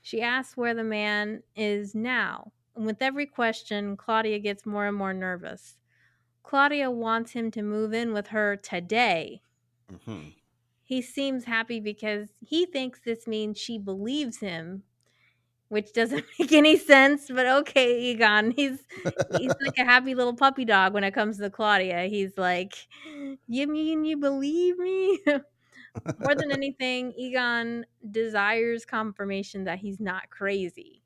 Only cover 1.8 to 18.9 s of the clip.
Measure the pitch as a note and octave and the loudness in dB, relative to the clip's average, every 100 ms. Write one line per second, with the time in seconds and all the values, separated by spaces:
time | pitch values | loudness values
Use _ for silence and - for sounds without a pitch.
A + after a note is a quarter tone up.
1.8 | G3+ G#3+ A#3+ B3 F#3 - - _ _ - | -4 -6 -2 0 -2 -6 -14 _ _ -6
2.8 | A3 A3 B3+ C#4 C#4+ - A3+ A3 - G#3 | -4 -2 -2 -2 -6 0 -2 -2 -6 -6
3.8 | G3+ G3 - A3 A3 G#3 G#3 G3+ A3 G#3 | -4 -8 -2 0 0 -2 -4 -6 -6 -4
4.8 | G3+ G3+ F#3+ F#3+ F#3 F3+ E3+ - - _ | -2 -2 -4 -4 -6 -6 -10 -14 -20 _
5.8 | _ _ _ _ _ _ - C#4 C#4+ D4 | _ _ _ _ _ _ -2 2 4 2
6.8 | C4 A#3+ A3+ A3+ A3+ A#3+ A3+ A3 G#3 G#3+ | -2 -2 0 -2 -2 -4 -4 -4 -4 -2
7.8 | A3 A3+ A#3 G#3 G#3 A3 G#3 G3+ - F3+ | -2 -2 -2 -4 -4 -2 0 -2 -6 -8
8.8 | F3 A3 A#3+ E3 D3 - _ _ _ _ | -2 2 2 2 -4 -14 _ _ _ _
9.8 | _ F2+ - G2+ D2 _ _ _ _ _ | _ -18 -12 -12 -14 _ _ _ _ _
10.8 | _ C4 B3 - C#4 C4 A#3+ A3+ A3+ A#3 | _ -8 -6 -6 -4 -4 -4 -4 -2 -6
11.8 | G#3 G#3 G#3+ G#3 G#3 _ - D#4+ F4+ C#4+ | -8 -6 -6 -6 -8 _ -4 -2 -2 -4
12.8 | B3+ - A#3+ A3+ A3+ G#3+ G#3+ G#3 - A3+ | -6 -8 -8 -8 -6 -4 -4 -8 -10 -8
13.8 | G3 F#3+ G#3+ D4 C4+ - G3+ E3 E3 F#3+ | -8 -6 -4 -4 -4 -6 -8 -8 -10 -14
14.8 | _ _ _ _ _ _ _ _ _ G#3+ | _ _ _ _ _ _ _ _ _ -4
15.8 | G#3 A#3 A3+ C#4+ - - D4+ D4+ D4+ D#4 | -2 -2 0 -2 -6 -4 6 8 8 6
16.8 | - C4+ C4+ C#4+ - B3+ B3+ C#4 C#4+ C#4 | 8 10 10 4 -2 0 4 4 4 2
17.8 | B3 A#3+ B3 A3+ A3 G#3 G#3+ A#3+ C#4 C4+ | 4 2 0 4 4 6 2 2 0 -2
18.8 | - | -12